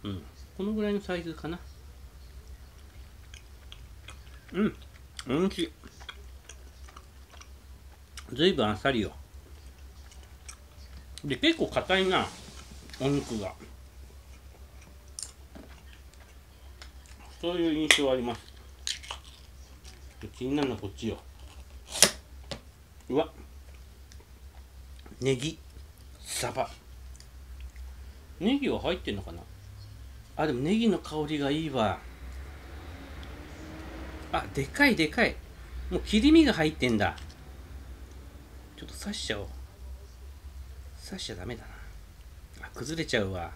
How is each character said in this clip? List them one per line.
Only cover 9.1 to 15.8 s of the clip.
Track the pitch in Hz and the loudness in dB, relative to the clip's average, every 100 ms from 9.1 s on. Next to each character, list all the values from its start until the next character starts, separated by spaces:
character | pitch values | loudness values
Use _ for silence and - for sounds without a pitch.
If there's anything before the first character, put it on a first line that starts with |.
| - - - - - - - - - - - - - - - - - - - - - | -2 -14 -16 -16 -16 -16 -16 -16 -16 -16 -18 -18 -16 -16 -18 -18 -18 -16 -16 -14 -8
で、 | 147 131 | -2 4
結 | 311 330 | 4 4
構 | 170 | 2
硬 | 131 - 190 | 2 4 6
い | 190 | 6
な、 | 170 92 - - - - - - - | 4 2 -4 -12 -14 -14 -14 -14 0
お | 131 | 4
肉 | 143 - 113 | 4 2 -2
が。 | 92 - - - - - - - - - - - - - - - - - - - - - - - | -2 -6 -16 -16 -18 -16 -16 -16 -18 -18 -18 -18 -18 -18 -18 -18 -14 -12 -12 -14 -16 -16 -16 -18